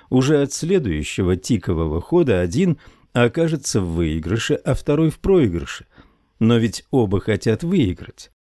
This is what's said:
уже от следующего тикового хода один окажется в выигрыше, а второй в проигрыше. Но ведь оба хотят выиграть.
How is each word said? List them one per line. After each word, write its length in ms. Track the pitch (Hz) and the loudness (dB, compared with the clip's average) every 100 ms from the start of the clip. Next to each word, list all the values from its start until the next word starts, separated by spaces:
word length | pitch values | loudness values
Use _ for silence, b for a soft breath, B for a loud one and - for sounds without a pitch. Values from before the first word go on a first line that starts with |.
| B | B
уже 320 | 131 131 147 | 0 2 2
от 120 | 139 | 0
следующего 840 | - 165 190 117 76 76 - 90 90 | -4 -2 0 0 -4 -4 -2 0 0
тикового 680 | - 107 - 82 82 80 | 0 -2 0 -2 0 -2
хода 400 | - 175 143 92 | 0 0 2 2
один 360 | 90 117 185 - b b b | 0 0 0 -2 b b b
окажется 680 | 123 120 165 165 156 - 113 | 0 2 2 -2 -2 -2 -2
в 120 | 90 | -2
выигрыше, 600 | 82 82 80 82 113 - | 0 0 -2 -2 -4 -2
а 200 | 147 - | -2 -2
второй 360 | 127 - 147 160 | -2 0 0 0
в 100 | - | 0
проигрыше. 680 | - 185 113 82 67 - - b b b b - | 2 4 2 0 -8 -14 -18 b b b b -2
Но 180 | 113 117 | 2 2
ведь 280 | 113 - - | 0 -4 -4
оба 280 | 135 104 98 | 0 0 0
хотят 440 | - - 117 107 | -2 -2 0 -2
выиграть. 680 | 170 196 95 - - - - _ _ | 0 0 0 -2 -12 -20 -20 _ _